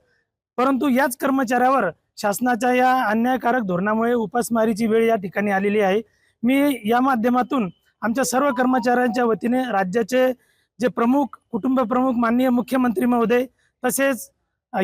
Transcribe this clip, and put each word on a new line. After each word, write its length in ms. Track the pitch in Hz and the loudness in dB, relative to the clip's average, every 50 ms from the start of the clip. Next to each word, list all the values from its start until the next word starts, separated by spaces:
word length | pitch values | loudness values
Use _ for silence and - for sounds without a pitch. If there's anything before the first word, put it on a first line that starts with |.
| _ _ _ _ _ _ _ _ _ _ _ | _ _ _ _ _ _ _ _ _ _ _
परंतु 300 | - 247 277 277 233 294 | -2 0 0 0 0 0
याच 300 | 285 240 254 277 294 - | 0 0 0 0 -2 -2
कर्मचाऱ्यावर 720 | - - 277 269 269 269 208 254 247 247 254 269 262 208 175 - _ _ _ _ | -4 -4 -2 -2 -2 -2 -2 0 0 2 2 2 0 0 -2 -6 _ _ _ _
शासनाच्या 560 | - - 202 196 - 247 247 247 208 247 247 247 | -6 -4 -4 -4 -2 -2 -2 -2 0 0 0 2
या 180 | 254 254 254 254 262 247 | 2 2 2 2 0 0
अन्यायकारक 580 | 208 214 226 233 254 262 247 - 247 247 254 | -2 -2 0 0 -2 -2 -2 -2 -2 -2 -2
धोरणामुळे 520 | 220 185 180 175 190 208 220 220 226 233 247 | -2 -2 -4 -2 -2 -2 -2 0 0 0 0
उपासमारीची 760 | 240 220 185 - 240 226 - 233 226 220 226 220 185 233 | -2 -2 -2 -4 -4 -4 -2 0 0 0 0 0 -2 -2
वेळ 160 | 214 214 226 226 | 0 0 2 2
या 100 | 226 226 | 2 0
ठिकाणी 360 | 214 185 180 - 202 202 208 | -2 -4 -6 -6 -4 -2 -2
आलेली 280 | 196 190 196 208 202 214 | 0 0 0 0 0 0
आहे. 220 | 202 185 190 220 226 _ _ _ _ _ _ _ - | 0 0 0 -2 -4 _ _ _ _ _ _ _ -2
मी 360 | 240 269 277 285 294 269 233 214 | 0 2 2 2 0 -2 -2 -2
या 140 | 208 233 247 | -2 0 2
माध्यमातून 680 | 262 269 262 226 214 247 240 254 240 - 285 262 208 175 - _ _ _ _ _ | 2 0 0 0 0 0 0 0 0 -2 -2 -2 -2 -4 -8 _ _ _ _ _
आमच्या 240 | - 220 220 269 262 | -6 0 2 2 2
सर्व 260 | 262 233 262 285 285 | 4 2 2 2 2
कर्मचाऱ्यांच्या 760 | 262 254 254 254 254 254 - 247 247 247 247 247 208 254 247 | 2 2 2 2 2 2 2 2 2 4 2 2 2 2 2
वतीने 380 | 226 220 - - 233 247 254 262 | 2 2 0 0 0 0 0 0
राज्याचे 680 | 240 214 196 196 185 180 240 226 - 254 254 254 262 247 - _ _ _ _ _ _ _ - | 0 0 0 0 0 0 -2 -2 0 2 2 2 2 0 -4 _ _ _ _ _ _ _ -4
जे 80 | 226 | -4
प्रमुख, 380 | 247 - - 233 240 262 285 277 220 - - _ _ | -2 0 0 0 2 2 2 0 -2 -6 -14 _ _
कुटुंब 300 | - 214 180 262 269 262 | -8 -4 -2 -2 0 0
प्रमुख 320 | 254 202 247 254 254 262 247 | 0 0 0 0 0 0 0
माननीय 360 | 240 240 226 233 247 254 262 | 0 0 0 0 2 2 2
मुख्यमंत्री 560 | 240 247 202 - 254 262 254 247 196 370 247 | 0 0 0 -2 -2 0 0 0 0 0 0
महोदय, 400 | 240 247 240 233 208 240 247 262 254 _ _ _ _ _ _ - | 0 2 0 2 2 0 0 -2 -4 _ _ _ _ _ _ -6
तसेच 460 | 254 226 - 277 277 269 - - - _ _ _ _ _ _ _ _ - 190 | -4 -2 0 0 -2 -2 -4 -8 -14 _ _ _ _ _ _ _ _ -4 -2